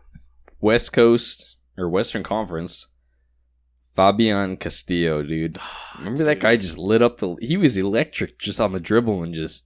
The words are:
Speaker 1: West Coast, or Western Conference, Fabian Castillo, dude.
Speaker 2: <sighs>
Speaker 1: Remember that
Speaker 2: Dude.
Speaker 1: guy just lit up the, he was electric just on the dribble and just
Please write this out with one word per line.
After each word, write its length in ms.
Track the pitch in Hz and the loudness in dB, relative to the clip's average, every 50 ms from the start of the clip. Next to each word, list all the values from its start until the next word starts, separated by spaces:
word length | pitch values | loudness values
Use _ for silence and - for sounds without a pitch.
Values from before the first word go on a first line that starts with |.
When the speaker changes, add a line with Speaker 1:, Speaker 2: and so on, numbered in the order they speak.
| _ - - - - - _ _ - - _ - | _ -20 -20 -20 -20 -20 _ _ -20 -20 _ -2
Speaker 1:
West 340 | 104 107 113 120 - - - | 2 2 2 2 2 0 4
Coast, 640 | 123 117 117 117 117 - - - - - - _ _ _ _ - | 6 6 6 6 4 2 -4 -10 -12 -16 -20 _ _ _ _ -10
or 100 | 95 90 85 | -6 -4 0
Western 340 | 85 98 117 - - 104 90 | 0 0 0 -2 -4 -6 -4
Conference, 640 | - 101 110 107 85 85 80 85 - - - - _ _ _ _ _ _ _ _ _ _ _ _ _ _ _ _ _ _ _ _ _ - | -4 -4 -4 -4 -4 -6 -8 -6 -6 -8 -10 -12 _ _ _ _ _ _ _ _ _ _ _ _ _ _ _ _ _ _ _ _ _ 0
Fabian 600 | 95 95 101 101 107 113 110 101 101 98 92 92 | 2 4 4 4 4 4 2 2 0 -2 -2 -4
Castillo, 640 | - - 85 - - - - 90 85 85 80 78 76 73 | -6 -8 -8 -8 -8 -6 -4 -2 0 0 0 0 -2 -2
dude. 340 | 73 80 80 80 82 78 - - - - | -2 -2 -2 -2 -4 -6 -8 -14 -16 -16
Speaker 2:
<sighs> 200 | - - - - | -16 -18 -18 -16
Speaker 1:
Remember 260 | - 78 98 123 147 156 | -12 -10 -6 -2 0 0
that 120 | 151 147 | 0 0
Speaker 2:
Dude. 60 | - | 2
Speaker 1:
guy 140 | - 110 120 | 2 2 2
just 200 | 113 95 85 78 | 2 0 -4 -8
lit 240 | 82 87 98 110 113 | -4 0 2 4 6
up 160 | 117 120 - - | 4 4 2 0
the, 160 | 104 90 85 - | -6 -6 -6 -6
he 180 | - 120 165 | -4 -4 0
was 200 | 202 185 135 107 | 2 2 2 2
electric 600 | 95 95 101 104 117 156 - - - 104 - _ - | 2 0 0 0 0 -2 -2 -4 -8 -8 -8 _ -10
just 200 | - 104 98 - | -10 -8 -4 -2
on 120 | 113 98 | -2 -2
the 80 | 95 92 | -2 -4
dribble 440 | 82 - 107 120 120 113 101 90 85 | -2 2 2 2 2 2 -2 -2 -4
and 100 | 85 85 | -6 -6
just 320 | 80 80 - - - _ | -6 -8 -8 -10 -14 _